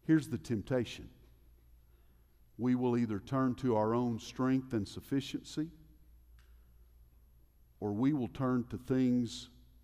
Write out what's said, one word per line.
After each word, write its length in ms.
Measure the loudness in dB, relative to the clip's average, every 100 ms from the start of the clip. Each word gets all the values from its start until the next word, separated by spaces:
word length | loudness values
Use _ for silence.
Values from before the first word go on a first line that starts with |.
| 4
Here's 220 | 4 4
the 100 | -8
temptation. 720 | -4 -4 0 -2 -2 -6 -14 -18 -20 -20 -20 -20 -20 -20 -20 -20 -20 -20 _ _ -20 -4
We 160 | 2
will 240 | 2 4 2
either 220 | 0 -2
turn 340 | -2 0 0 0
to 200 | 2 2
our 180 | 4
own 240 | 2 0 -2
strength 560 | -8 -2 2 2 0
and 120 | -4 -4
sufficiency, 840 | -8 -4 -4 -2 -10 -8 -8 -8 -10 -20 -20 -20 -20 -20 -20 -20 -20 -20 -20 -20 -20 -20 -20 -20 -20 -20 _ -20 _
or 160 | -4
we 180 | 2 2
will 160 | 2 -2
turn 360 | -2 0 0
to 120 | 0 -8
things 720 | -2 2 4 2 0 -6 -14 -20 -20 -20